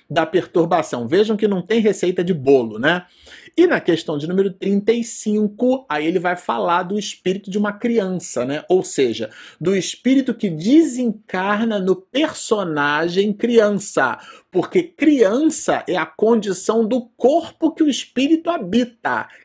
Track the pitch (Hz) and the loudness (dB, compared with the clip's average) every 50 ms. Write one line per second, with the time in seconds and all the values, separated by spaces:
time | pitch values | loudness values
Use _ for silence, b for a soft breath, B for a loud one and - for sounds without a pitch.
0 | B - 143 165 160 156 - 180 - - - 175 165 170 185 170 156 - - 123 | B -4 -2 -2 0 0 0 -2 -2 0 0 0 2 2 0 0 0 -2 -6 -6
1 | 120 113 147 196 214 214 220 202 220 208 202 180 170 - 220 233 208 220 190 - | -2 0 2 2 2 2 0 0 0 0 0 -2 -2 0 0 2 2 2 0 0
2 | - 180 180 190 175 180 185 147 123 135 139 131 120 110 104 107 123 151 175 180 | -2 -2 0 0 0 0 -2 0 4 4 4 4 4 0 -4 0 2 2 2 0
3 | - B B B B B B B B B _ - 349 349 277 175 - - 165 160 | -4 B B B B B B B B B _ 2 4 4 2 2 2 0 0 0
4 | - - 160 143 147 165 180 190 196 202 180 - - 190 202 202 202 226 226 240 | -2 -4 -6 -6 -4 -2 0 0 0 0 -4 -4 -2 0 0 2 2 2 0 0
5 | 233 - - - - 214 208 214 214 208 208 - 247 254 254 262 - - 151 151 | -2 -6 -10 -8 -4 -2 0 0 0 -2 -2 0 0 0 0 0 -2 -6 -4 -2
6 | 151 165 180 180 170 180 180 180 - - 233 233 196 180 170 180 185 175 202 214 | -2 0 -2 0 0 -2 -2 -2 -4 -6 -4 -2 0 0 0 0 0 -2 -4 -4
7 | 202 - - - - 180 185 202 - 196 180 208 208 208 202 208 - 233 233 226 | -6 -8 -12 -6 -4 -4 -4 -4 -6 -6 -4 -2 -2 -2 -4 -4 -4 0 0 0
8 | 190 185 185 170 175 - - 123 123 131 143 151 - - 180 185 - - - - | 0 0 -4 -6 -6 -6 -6 -4 -4 -4 -4 -6 -2 0 0 0 0 -2 0 0
9 | 135 120 110 113 113 B B B B B B B 151 175 202 190 165 - - - | 0 0 0 -4 -8 B B B B B B B -2 0 0 0 -2 -4 -10 -4
10 | - 247 269 277 269 262 233 - - 196 160 151 165 214 277 320 330 277 240 247 | 0 2 2 4 2 0 -2 -2 -4 -4 -4 -2 2 4 6 6 4 4 0 -2
11 | 247 233 202 - _ - - 185 185 202 208 208 233 233 214 202 185 185 185 180 | -2 -2 -4 -6 _ -8 -6 -4 -2 -2 0 0 0 0 -2 0 0 0 0 -2
12 | - _ - 269 311 302 - - - - 226 151 156 165 156 147 143 147 147 151 | -4 _ -2 -2 0 0 -2 -8 -2 -2 -2 0 0 -2 -2 0 0 0 0 0
13 | 165 175 170 190 202 214 202 202 - 233 240 226 208 208 208 185 - - - - | -2 0 0 0 0 0 -2 -2 -2 2 4 4 4 4 2 -2 -4 -4 0 0
14 | 135 123 107 B B B B B B _ - 180 - - - 190 - - _ - | 0 0 -2 B B B B B B _ -4 -4 -2 0 0 0 0 -2 _ 0
15 | 285 311 294 262 220 190 214 262 320 311 233 - - - 147 - - - 180 175 | 2 4 4 4 2 0 0 0 0 0 -2 -2 -2 -2 -2 -2 -2 -4 -4 -4
16 | 160 - - - 208 220 240 226 202 202 185 - - - 214 233 226 202 247 247 | -4 -6 -2 0 2 2 2 2 0 -2 -6 -4 -2 -2 0 0 0 0 -2 -4
17 | 247 - _ - - 254 294 339 330 - - _ 320 311 320 - 320 294 233 - | -4 -8 _ 0 2 2 2 2 -2 -4 -6 _ -2 -2 0 0 0 0 0 -2
18 | - - _ 240 269 285 330 320 - 339 339 330 214 175 190 240 247 240 - _ | -8 -6 _ -2 2 2 2 0 0 -4 -4 -4 -4 -2 0 0 0 -2 -6 _
19 | - 135 123 110 113 B B B | -6 -4 -4 -4 -6 B B B